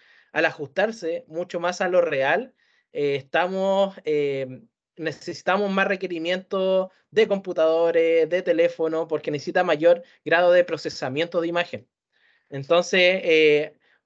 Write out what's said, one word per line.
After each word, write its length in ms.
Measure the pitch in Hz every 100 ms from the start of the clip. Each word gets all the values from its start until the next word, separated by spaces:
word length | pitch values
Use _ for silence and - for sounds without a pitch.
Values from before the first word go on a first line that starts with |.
| _ _ _
al 120 | 151
ajustarse 800 | 160 151 143 - 214 226 165 170 -
mucho 320 | 160 180 175
más 220 | 170 190
a 80 | 185
lo 140 | 180
real, 500 | 170 139 135 170 254 _ _ _ _
eh, 240 | - 143 139
estamos... 800 | 135 160 180 190 190 196 196 196
Eh, 580 | - 151 143 139 131 127 - _ _ -
necesitamos 720 | 160 143 - 151 - 190 202
más 160 | 196 196
requerimientos 1000 | 190 185 170 165 185 190 196 190 190 190 - _
de 180 | - 208
computadores, 1000 | 196 196 180 160 165 170 170 165 165 160
de 140 | 180
teléfono, 680 | 180 165 170 170 160 160 156
porque 220 | 151 156
necesita 340 | 147 156 170
mayor 380 | 180 151 170 175 - _
grado 280 | 151 165 180
de 120 | 180
procesamiento 760 | 175 156 156 - 139 135 165 175
de 80 | 170
imagen. 400 | 175 170 104 - _ _ _ _ _ _
Entonces, 720 | 139 139 170 175 190 180 185
eh, 540 | 180 160 156 147 151 - _ _